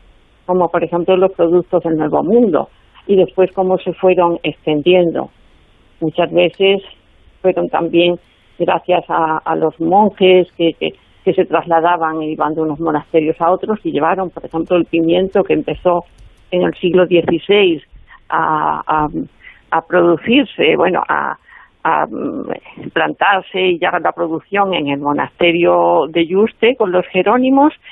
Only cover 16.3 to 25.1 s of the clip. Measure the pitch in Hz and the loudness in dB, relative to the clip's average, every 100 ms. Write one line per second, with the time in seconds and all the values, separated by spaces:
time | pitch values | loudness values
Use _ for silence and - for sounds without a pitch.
16.3 | _ _ 180 180 - 180 180 175 170 165 | _ _ -2 -2 -2 0 2 2 2 2
17.3 | 165 - 208 196 156 - - - - _ | -2 0 2 2 0 -6 -20 -20 -20 _
18.3 | 160 160 156 151 151 - 156 151 165 160 | -4 -2 0 -2 -4 -2 -2 -2 -4 -10
19.3 | _ - - _ 165 - 180 175 165 - | _ -20 -20 _ -4 0 2 2 2 2
20.3 | 254 240 - 156 156 180 170 - 151 139 | 0 0 0 0 2 0 0 -2 -2 -4
21.3 | 143 _ - - _ 160 151 151 - 143 | -8 _ -20 -20 _ -2 -2 -2 -6 -8
22.3 | 139 - - - - 156 - 156 151 180 | -8 -10 -12 -14 -18 -8 -4 -4 -2 0
23.3 | 196 185 190 185 170 175 175 170 170 170 | 0 -4 -2 -2 0 -2 -2 -4 -4 -4
24.3 | 160 - 196 196 175 143 139 143 | -6 -6 -2 -2 -2 -4 -4 -2